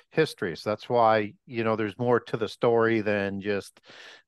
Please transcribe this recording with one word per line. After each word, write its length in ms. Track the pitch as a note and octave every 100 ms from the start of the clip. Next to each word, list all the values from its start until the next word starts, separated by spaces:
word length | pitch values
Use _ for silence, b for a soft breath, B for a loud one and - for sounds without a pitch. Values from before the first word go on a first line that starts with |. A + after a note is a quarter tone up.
| b
history. 460 | - D#3 - F#2+ D#2
So 140 | G#2+
that's 180 | G#2+ -
why, 460 | A#2+ A2+ A2 G#2 -
you 200 | - A#2
know, 100 | A2+
there's 240 | A2 G#2+ F#2+
more 220 | B2 A#2
to 160 | - B2+
the 120 | G2+
story 520 | - B2 A#2 A2+ A2+
than 400 | G#2 G#2 G2 G2
just, 400 | G2 G2+ - - B B B B